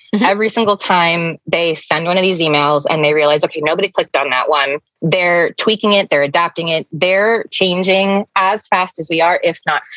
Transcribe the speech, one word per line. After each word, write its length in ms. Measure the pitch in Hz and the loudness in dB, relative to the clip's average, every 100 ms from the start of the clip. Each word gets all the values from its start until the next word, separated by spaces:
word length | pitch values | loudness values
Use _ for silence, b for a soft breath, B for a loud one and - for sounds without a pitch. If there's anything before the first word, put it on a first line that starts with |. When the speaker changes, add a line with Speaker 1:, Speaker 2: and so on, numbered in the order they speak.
| b | b
Speaker 1:
Mm-hmm. 100 | 208 | 0
Speaker 2:
Every 240 | 185 202 220 | 2 2 0
single 280 | 233 208 202 | 0 0 0
time 640 | - 180 170 170 165 - - | 0 2 2 0 -2 -6 -4
they 260 | 165 170 | -2 -2
send 320 | 156 - 156 170 | -2 -4 -2 0
one 100 | 185 | 0
of 60 | |
these 160 | 190 170 | 0 0
emails 460 | 156 147 147 147 - | 0 2 2 2 0
and 160 | 156 | 0
they 80 | 147 | 2
realize, 300 | 151 147 151 | 2 2 2
"Okay, 180 | 160 160 | 0 -2
nobody 280 | 151 175 190 | -2 0 -2
clicked 280 | - 160 139 | -2 -2 -2
on 140 | 139 | -2
that 180 | 127 131 | -2 0
one," 300 | 147 139 147 _ - | 0 0 -4 _ -6
they're 500 | 165 185 175 175 160 | -2 0 2 2 0
tweaking 400 | - 220 214 208 | -2 -2 0 2
it, 140 | 202 - | 2 2
they're 120 | 147 | 0
adapting 460 | 143 170 170 - 165 | 2 0 -2 -4 -4
it, 180 | 160 - | -4 -4
they're 540 | 156 185 190 214 226 - | -2 0 2 2 0 -2
changing 760 | - 190 180 185 190 196 196 208 202 | -2 0 0 0 2 2 0 -2 -2
as 320 | 190 214 - | 0 -2 -2
fast 320 | 190 185 - | -2 -2 -6
as 80 | 156 | -4
we 100 | 165 | 0
are, 200 | 165 180 | 2 2
if 160 | 170 - 160 | -2 -2 -4
not 180 | 147 - | -4 -4